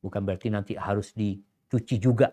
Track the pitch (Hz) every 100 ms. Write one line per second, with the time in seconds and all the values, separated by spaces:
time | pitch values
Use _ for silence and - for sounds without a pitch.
0 | 101 101 98 92 117 104 98 104 - 101
1 | 101 - 104 98 - _ _ 123 - 117
2 | 120 117 -